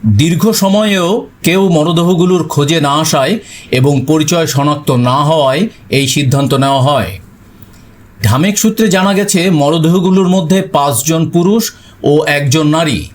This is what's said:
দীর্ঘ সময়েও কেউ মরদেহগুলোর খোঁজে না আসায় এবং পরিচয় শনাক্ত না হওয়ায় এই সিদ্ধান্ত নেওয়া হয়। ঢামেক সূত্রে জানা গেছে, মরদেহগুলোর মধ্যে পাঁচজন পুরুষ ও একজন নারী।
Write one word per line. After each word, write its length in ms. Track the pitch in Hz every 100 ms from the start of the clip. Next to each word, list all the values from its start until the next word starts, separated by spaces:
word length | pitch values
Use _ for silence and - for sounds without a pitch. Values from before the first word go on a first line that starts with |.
| 110
দীর্ঘ 440 | 101 160 170 220
সময়েও 760 | 220 196 202 214 196 175 226 - -
কেউ 260 | - 180 190
মরদেহগুলোর 800 | 160 160 170 170 180 180 180 156
খোঁজে 340 | - 143 165
না 100 | 147
আসায় 480 | 143 160 143 135 220 - - -
এবং 340 | 127 135 143 131
পরিচয় 400 | 156 151 170 160
শনাক্ত 440 | 131 143 147 -
না 260 | 123 123 131 147
হওয়ায় 420 | 160 135 135 226 - -
এই 180 | 135 135
সিদ্ধান্ত 460 | - 135 139 131
নেওয়া 280 | 139 139 139
হয়। 380 | 131 139 95 95 - - - - - - - - - -
ঢামেক 340 | 104 123 185 202
সূত্রে 300 | 220 220 220
জানা 260 | 185 196
গেছে, 360 | 196 196 185 180
মরদেহগুলোর 760 | 160 143 165 156 185 185 185 180
মধ্যে 340 | 185 160 190
পাঁচজন 680 | 190 147 143 123 156 160 160
পুরুষ 440 | 170 175 226 226 - - -
ও 220 | - 147 147
একজন 400 | 143 143 156 151
নারী। 380 | 156 165 120 -